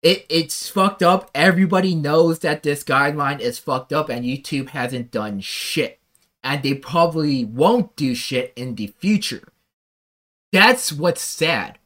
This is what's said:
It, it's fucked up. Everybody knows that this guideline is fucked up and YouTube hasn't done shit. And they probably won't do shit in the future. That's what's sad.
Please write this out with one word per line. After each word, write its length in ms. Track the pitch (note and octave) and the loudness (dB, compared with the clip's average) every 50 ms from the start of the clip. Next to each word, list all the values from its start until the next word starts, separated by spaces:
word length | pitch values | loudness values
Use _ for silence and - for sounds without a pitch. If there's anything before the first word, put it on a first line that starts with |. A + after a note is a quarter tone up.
It, 260 | - E3 F#3 - - _ | 4 4 2 2 -2 _
it's 400 | D#3+ E3 E3 - - - - - | -2 -2 -2 -2 -6 -10 -10 -6
fucked 340 | - G3 F#3+ G3+ G3 - G3+ | -2 0 0 0 2 2 4
up. 260 | E3+ F#3 F#3+ - - _ | 4 4 4 0 -4 _
Everybody 600 | C#3+ D#3 F#3 F3+ F3 F#3+ F3 F#3+ F#3 F#3 F#3+ F3+ | 2 2 4 4 4 2 4 2 2 2 2 0
knows 440 | D#3+ D3 C#3+ D3+ E3 E3 E3 D#3+ D#3+ | 0 0 2 4 4 4 4 2 0
that 240 | - D#3+ D3+ D3+ - | -2 -2 -2 -2 -2
this 220 | D3 C#3+ C#3+ - | -4 -4 -2 -2
guideline 560 | - C3+ C3+ C#3+ D3 D3+ D3+ C#3+ C#3 C#3+ C#3 | 0 2 2 2 2 0 -2 -2 -2 -4 -2
is 180 | - B2 A#2+ - | -4 -6 -6 -6
fucked 340 | - - C3+ C3 B2+ _ D3 | -6 -4 -4 -4 -4 _ -2
up 160 | D3+ D#3 - | -2 -2 -2
and 160 | B2 A#2+ B2 | -4 -4 -4
YouTube 440 | B2 C3 C#3 - - D#3+ C#3 C3 C3+ | -4 -6 -6 -6 -6 -6 -6 -6 -6
hasn't 400 | - C#3+ B2 B2 B2+ B2 A#2+ A#2+ | -6 -6 -6 -4 -4 -6 -8 -6
done 300 | - A2+ G#2+ G#2+ G#2 G2 | -6 -6 -6 -4 -6 -8
shit. 580 | G2 - - - - - - D#3+ D3 - - _ _ _ _ _ _ _ _ _ - | -8 -8 -8 -8 -8 -4 -2 -2 -2 -4 -6 _ _ _ _ _ _ _ _ _ -6
And 200 | C3 C#3 C#3+ C3+ | -4 -4 -2 0
they 120 | C3+ C#3 | -2 -2
probably 680 | C#3 - - C3 E3+ E3+ E3+ D#3 D#3+ D#3 D3 C#3 C3 A#2+ | -2 -6 -4 2 2 2 4 2 0 0 0 0 0 -2
won't 520 | G#2+ A2+ B2 D3+ F3+ A#3+ B3 G3 - _ | -4 0 2 4 4 4 4 0 -2 _
do 180 | - D3 C3 B2 | -4 -2 -2 -2
shit 380 | A#2+ - - C3+ B2 B2+ - _ | -2 -4 -4 -4 -4 -4 -4 _
in 220 | - B2 B2+ A#2 | -10 -10 -10 -6
the 180 | G2+ G#2+ G2+ - _ | -6 -8 -8 -8 _
future. 500 | - F#3+ G#3+ G3+ - - - - - _ _ _ _ _ _ _ _ _ _ _ _ _ _ _ _ _ _ _ _ _ - | 0 2 2 2 0 -2 -8 -10 -14 _ _ _ _ _ _ _ _ _ _ _ _ _ _ _ _ _ _ _ _ _ 2
That's 400 | F#3 G3+ A#3 B3+ - - - D#3 | 4 6 6 4 4 0 -6 -6
what's 280 | C#3+ D#3+ F3 D#3+ - | 0 0 0 0 0
sad. 580 | - - - - D#3 D#3+ E3 A2+ F2+ - - _ _ | -6 -10 -4 -2 0 0 0 -2 -4 -8 -12 _ _